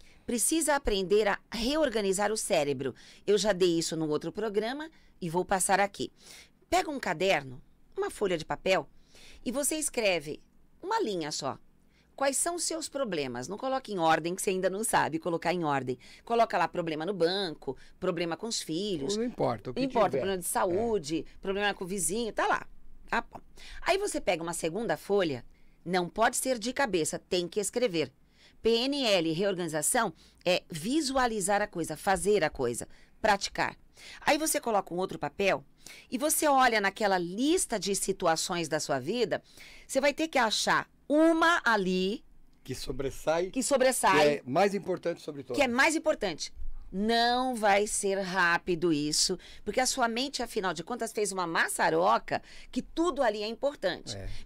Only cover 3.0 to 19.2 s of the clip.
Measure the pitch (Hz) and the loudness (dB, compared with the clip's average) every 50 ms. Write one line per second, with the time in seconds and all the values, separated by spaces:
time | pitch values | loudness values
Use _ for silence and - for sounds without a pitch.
3 | - - - - - - 202 208 180 214 196 175 185 180 170 165 160 - 170 160 | -12 -20 -20 -6 0 2 2 4 4 2 2 4 4 4 4 2 0 0 -2 -2
4 | 160 151 151 147 160 165 160 208 208 226 196 214 208 226 262 294 311 320 - - | 0 0 0 -2 -2 -4 -6 -4 -4 -2 0 -2 -2 -2 -2 -6 -8 -12 -14 -18
5 | - - - - 185 165 156 180 180 - 202 185 - - 196 185 202 196 - - | -20 -20 -14 -10 -8 -4 -2 -2 -2 0 0 0 2 4 4 4 2 2 0 -4
6 | 127 - - _ - - - - - - _ _ _ _ - 359 381 320 285 254 | -8 -8 -8 _ -20 -20 -20 -20 -20 -20 _ _ _ _ -2 -2 -2 -2 -4 -6
7 | - 202 175 151 180 190 185 147 139 131 127 - - - - _ _ - - - | -4 -4 -2 0 2 2 2 2 0 -6 -12 -16 -18 -20 -20 _ _ -12 -8 -6
8 | 403 403 - - 214 190 180 160 151 - 147 151 - 190 190 170 139 - - - | -6 -4 -4 -2 -2 0 0 -2 -4 -4 -8 -4 0 2 2 2 0 -2 -10 -20
9 | - _ - - - - - - - 247 220 277 294 - 320 311 302 - - 254 | -20 _ -20 -20 -20 -20 -20 -12 -8 -6 -4 -2 -2 -2 -2 -2 -4 -4 -2 0
10 | 220 196 180 165 143 156 - - - _ _ - - _ _ _ - 370 440 453 | 0 2 2 0 -2 -6 -10 -12 -14 _ _ -20 -20 _ _ _ -6 -4 -2 0
11 | 370 226 196 175 151 147 147 - 156 131 113 - - - _ _ _ _ _ _ | 0 0 -2 -2 -4 -4 -4 -4 -4 -6 -6 -6 -10 -20 _ _ _ _ _ _
12 | _ _ _ - 269 285 269 - - 339 349 349 330 - 330 320 285 - - 269 | _ _ _ -2 -2 0 0 0 0 -2 -2 -2 -4 -4 -4 -4 -6 -6 -4 -4
13 | 277 220 180 151 143 127 120 120 127 147 190 214 247 262 262 - - - 208 185 | -4 -2 -2 -2 -2 -2 -4 -6 -6 -8 -8 -6 -4 -4 -4 -4 -4 -4 -2 2
14 | 165 160 160 165 156 170 180 196 - 208 190 185 185 185 185 196 226 - - 160 | 4 4 4 4 2 0 -4 -2 -2 0 0 2 0 0 0 -2 -2 0 2 2
15 | 139 123 147 160 - 180 165 165 - 170 175 180 170 147 143 135 127 131 127 - | 2 2 -2 -4 -2 -2 -2 -2 0 -2 -2 0 0 0 0 0 0 -2 -6 -6
16 | - - - - - - 233 233 226 214 - 185 170 165 - 170 170 165 156 147 | -8 -16 -20 -16 -6 0 2 4 4 4 2 2 0 0 0 -2 -2 -2 -2 -4
17 | 160 180 208 180 165 165 185 202 196 170 151 - - 139 123 - - - - - | -2 -4 0 2 2 2 2 0 -2 -4 -6 -8 -8 -8 -8 -8 -12 -20 -12 -6
18 | - 180 180 165 175 170 165 165 - 233 220 - - - 156 170 202 214 190 151 | -4 -2 -2 -2 -2 -2 -4 -4 -6 -6 -6 -6 -6 -4 -4 -4 -2 -2 -2 -2
19 | 135 139 202 214 | -2 -2 -2 -2